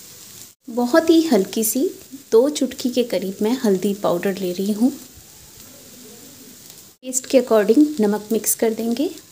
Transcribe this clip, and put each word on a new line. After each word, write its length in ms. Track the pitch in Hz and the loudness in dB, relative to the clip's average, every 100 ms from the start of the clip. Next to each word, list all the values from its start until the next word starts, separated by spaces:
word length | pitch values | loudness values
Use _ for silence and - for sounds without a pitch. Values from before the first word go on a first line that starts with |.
| - - - - - _ - | -20 -20 -20 -20 -20 _ -10
बहुत 400 | 233 240 330 330 | -4 0 2 4
ही 120 | 330 | 4
हल्की 400 | 320 214 190 226 | 4 2 0 -4
सी 260 | 220 254 370 - - 269 - | -4 -2 -4 -6 -16 -20 2
दो 180 | 226 277 | 4 4
चुटकी 380 | 294 262 - 254 | 0 -4 -4 -4
के 140 | 247 240 | -2 -2
करीब 320 | 185 190 196 | -4 -4 -4
मैं 100 | 214 262 | -2 0
हल्दी 340 | 220 185 202 196 | 0 0 0 -2
powder 400 | 170 175 196 190 | -2 -2 -2 -4
ले 160 | 180 | -6
रही 180 | 180 196 | -4 -4
हूँ। 180 | 208 247 - - - - - - - - - - - 214 226 - - - - - - - _ | 0 0 -2 -12 -20 -20 -20 -20 -20 -20 -20 -20 -20 -20 -20 -20 -20 -20 -20 -20 -20 -20 _
टेस्ट 220 | 254 247 - | -10 -8 2
के 140 | 269 | 2
according 460 | 254 220 202 233 302 - | 4 4 4 4 4 2
नमक 260 | 208 208 202 | 0 -2 -2
mix 240 | 220 - - | -4 -2 -2
कर 180 | 226 | -2
देंगे। 360 | 220 226 233 339 - - | -2 -4 -2 -4 -8 -20